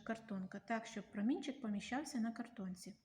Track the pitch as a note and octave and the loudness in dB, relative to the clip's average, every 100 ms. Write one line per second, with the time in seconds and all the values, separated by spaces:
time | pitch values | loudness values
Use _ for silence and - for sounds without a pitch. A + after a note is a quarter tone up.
0 | - A3+ - G3 F#3 G3+ - A3+ A3 G#3 | -2 -4 -2 -2 -2 -6 0 0 0 -6
1 | - G#3 G#3+ E4 C#4+ B3+ A3 G3+ - B3+ | -4 2 4 4 2 -2 0 0 2 0
2 | D#4 B3+ A3+ A3+ A#3 - F#3+ F#3 F#3 - | 0 2 2 2 -6 -4 -6 -4 -8 -12